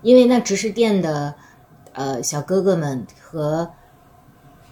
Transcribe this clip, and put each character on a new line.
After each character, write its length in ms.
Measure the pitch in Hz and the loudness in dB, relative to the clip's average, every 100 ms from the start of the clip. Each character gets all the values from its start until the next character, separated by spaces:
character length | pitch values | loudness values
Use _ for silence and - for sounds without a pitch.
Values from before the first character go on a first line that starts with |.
因 120 | 220 | 6
为 120 | 254 240 | 6 6
那 120 | 247 | 2
直 160 | - | 0
视 160 | 196 220 | -4 -4
店 300 | 202 226 202 | -2 0 0
的， 340 | 160 151 143 147 - _ _ - - | -2 -4 -6 -10 -20 _ _ -20 -20
呃， 280 | - 135 127 | -10 -6 -6
小 200 | 131 147 | -6 -8
哥 200 | 139 185 | -2 0
哥 140 | 190 170 | 0 0
们 300 | 147 131 107 - | -2 -6 -10 -18
和 500 | - 160 151 156 170 - _ _ _ - _ _ - - - | -14 -6 -4 -2 -6 -10 _ _ _ -20 _ _ -20 -20 -20